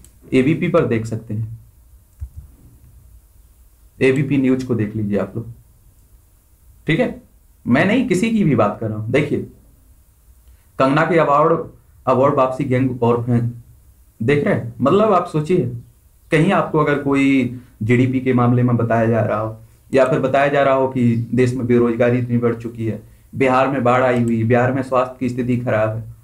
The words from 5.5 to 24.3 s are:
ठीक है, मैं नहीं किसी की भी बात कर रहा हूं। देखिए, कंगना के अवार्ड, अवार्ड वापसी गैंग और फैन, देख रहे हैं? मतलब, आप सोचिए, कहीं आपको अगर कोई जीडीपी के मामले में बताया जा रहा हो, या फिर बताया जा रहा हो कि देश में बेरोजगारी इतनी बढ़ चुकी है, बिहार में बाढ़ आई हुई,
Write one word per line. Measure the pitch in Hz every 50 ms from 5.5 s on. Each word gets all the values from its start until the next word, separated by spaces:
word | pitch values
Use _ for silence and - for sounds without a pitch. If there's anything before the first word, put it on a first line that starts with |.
| - - - _ _ _ _ - _ _ _ _ - _ _ _ _ _ _ _ _ _ _ - - - _ -
ठीक | 156 165
है, | 240 - - - - - _ _ _ _ _ _ _
मैं | - 123 139 175
नहीं | 196 220 262 240 -
किसी | 180 180 220 226
की | 226 214 185
भी | 156 131
बात | 110 107 104 - -
कर | 113 107
रहा | 107 110
हूं। | 107 113
देखिए, | 131 147 160 - - - - - - - - - - _ _ _ - _ _ _ _ _ _ - - _ _ - - _ _ _ _ -
कंगना | 135 135 143 156 165
के | 165 180 160
अवार्ड, | 151 147 143 147 156 165 165 165 - - - - _ _ _ _ _ 127
अवार्ड | 131 123 135 143 143
वापसी | 139 131 131 - - 123
गैंग | 117 127 127 127 127 123 - 120
और | 117 120 120 117
फैन, | 123 120 117 120 117 - - - - - - _ - _ _ _ _ _ _
देख | 110 123 147 147 143
रहे | 208 165
हैं? | - - - - -
मतलब, | 120 139 175 202 214 220 190
आप | 175 175 -
सोचिए, | - 156 151 - 185 175 127 117 - - - - _ _ _ _ _ _ _ -
कहीं | 165 151 151 185
आपको | 190 165 151 - - 156
अगर | 147 147 143 135
कोई | - 139 139 139 139 135 135 135 123 123 - - - - - _ 110
जीडीपी | 107 123 120 123 120 127 131
के | 127 131 123
मामले | 123 120 120 123 123 123
में | 123 120 117
बताया | 117 110 113 117 113 113
जा | 117 113
रहा | 113 110 107 107
हो, | 110 110 - - - - - _ _ - 120
या | 131 131
फिर | 131 151 131
बताया | 127 123 131 139 143 143
जा | 139 143 139
रहा | 139 131
हो | 135 131 127
कि | 127 127 120 117 113 117 113 - -
देश | 120 127 123 127
में | 131 117 117
बेरोजगारी | 120 120 120 120 113 113 120 120 120 127
इतनी | 123 120 120 120
बढ़ | 120 117 117
चुकी | 113 113 117 - 113 113
है, | 110 104 104 - - - _ _ _ -
बिहार | - 135 127 127 131 135 131
में | 143 131 117
बाढ़ | 120 123 127 131
आई | 127 123 120 120
हुई, | 117